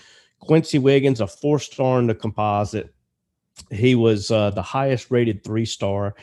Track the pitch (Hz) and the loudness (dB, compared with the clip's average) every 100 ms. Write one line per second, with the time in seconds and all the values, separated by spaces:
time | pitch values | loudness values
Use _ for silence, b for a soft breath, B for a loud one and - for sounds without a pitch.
0 | B B B _ - 160 156 147 135 139 | B B B _ 0 2 2 0 2 4
1 | 135 120 101 - 147 151 - - 131 127 | 2 0 -4 -4 -2 -2 -4 -4 0 2
2 | 120 110 110 104 107 104 104 107 - _ | 0 -2 -6 -4 -2 -2 -2 -6 -8 _
3 | _ _ _ _ _ - - 101 123 123 | _ _ _ _ _ -20 -14 0 2 4
4 | 113 107 101 113 104 101 87 135 139 123 | 4 2 0 0 0 -2 -6 -4 -2 -2
5 | - 123 117 98 - 110 113 - 101 101 | -2 0 0 -2 -6 -4 -4 -4 -4 -2
6 | 101 b | -4 b